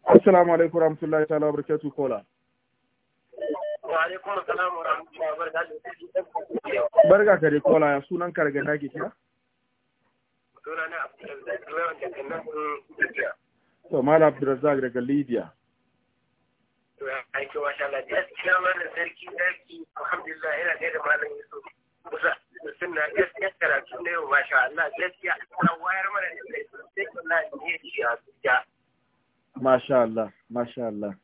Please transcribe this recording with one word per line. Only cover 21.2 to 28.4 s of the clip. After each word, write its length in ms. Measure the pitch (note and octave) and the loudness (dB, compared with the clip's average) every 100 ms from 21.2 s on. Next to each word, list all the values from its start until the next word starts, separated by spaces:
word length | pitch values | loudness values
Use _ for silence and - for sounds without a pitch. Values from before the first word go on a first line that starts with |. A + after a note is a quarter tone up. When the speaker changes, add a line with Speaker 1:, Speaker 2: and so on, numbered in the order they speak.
| D3+ | -2
Speaker 2:
Yusuf. 320 | - - A4 - _ _ _ | -10 -14 -18 -18 _ _ _
Musa, 260 | - - E3 - _ - - | -12 -4 -2 -4 _ -16 -16
sunna, 340 | - F3+ D#3+ D3+ | -10 -6 -4 -2
gaskiya 400 | F3+ F3+ - F#3+ | 0 -2 -2 -6
karatu 420 | _ D#3+ C#3 - - | _ 0 0 -4 -8
ne 120 | E3+ | -6
yau, 160 | E3+ C#3+ | -6 2
masha 400 | C#3+ C3+ C#3 B2+ | 0 2 2 2
Allah. 200 | D#3 D3+ | 0 -4
Gaskiya, 400 | C#3+ F3+ _ F3+ | -2 -6 _ -6
ana 400 | E3 - - F3 | -6 -8 -2 -2
wayar 340 | E3 F3+ F#3+ F#3+ | 0 -4 -2 -2
mana 200 | G3+ E3+ | -4 -6
da 160 | E3 | -10
kai 200 | - A4 | -12 -12
sosai, 420 | - - - - A#4 | -12 -18 -12 -8 -8
wallahi, 400 | - - - D#3 | -8 -2 -2 -2
ne 220 | - - | -10 -8
ya 60 | - | -8
ci 240 | - - | -8 -4
a 80 | A#2+ | -2
gaskiya. 440 | A#2 _ _ | -4 _ _